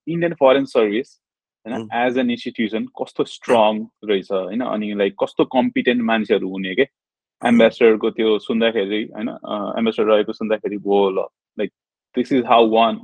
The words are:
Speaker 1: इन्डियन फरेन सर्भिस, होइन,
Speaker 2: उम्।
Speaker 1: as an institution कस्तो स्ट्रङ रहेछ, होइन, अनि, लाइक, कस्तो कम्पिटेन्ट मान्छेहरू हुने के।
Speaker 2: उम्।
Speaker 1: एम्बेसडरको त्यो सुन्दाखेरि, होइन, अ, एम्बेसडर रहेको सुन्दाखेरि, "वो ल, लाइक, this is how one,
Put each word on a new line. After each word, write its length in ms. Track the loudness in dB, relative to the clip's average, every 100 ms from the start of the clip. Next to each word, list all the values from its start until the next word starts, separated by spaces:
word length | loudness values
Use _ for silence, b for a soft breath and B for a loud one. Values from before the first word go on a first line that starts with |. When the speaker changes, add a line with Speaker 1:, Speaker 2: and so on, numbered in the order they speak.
| -8
Speaker 1:
इन्डियन 260 | -4 -4
फरेन 320 | 2 4 4 2
सर्भिस, 560 | 0 0 0 -6 _ _ _ _ _ -12
होइन, 140 | -10
Speaker 2:
उम्। 280 | -6 -4 -2
Speaker 1:
as 80 | 0
an 100 | -2
institution 600 | -4 -6 -6 -4 -4 -8 -10
कस्तो 220 | -8 -6
स्ट्रङ 640 | -8 -8 0 4 4 0 -6 _
रहेछ, 280 | -2 -2 -2
होइन, 300 | -4 -4 -6
अनि, 320 | -4 -4 -4
लाइक, 220 | -2 -2 -2
कस्तो 220 | -4 -2 0
कम्पिटेन्ट 560 | 0 0 0 0 0
मान्छेहरू 480 | 0 0 0 0 -2
हुने 260 | -6 -4 -2
के। 120 | -2 _ _ _ _ _
Speaker 2:
उम्। 40 | 2
Speaker 1:
एम्बेसडरको 600 | 4 4 6 4 4 0
त्यो 300 | 0 0 0
सुन्दाखेरि, 720 | -2 -2 0 0 -2 -2 -6 -8
होइन, 120 | -10
अ, 460 | -10 -8 -6 -6 -4
एम्बेसडर 280 | -2 0 2
रहेको 280 | 2 2
सुन्दाखेरि, 440 | -4 -4 -4 -4 -6
"वो 320 | 0 2 2
ल, 100 | 0 -6 _ _ -8
लाइक, 120 | -8 -10 _ _ _ -6
this 140 | -2
is 100 | 0 4
how 220 | 4 4
one, 300 | 4 2 0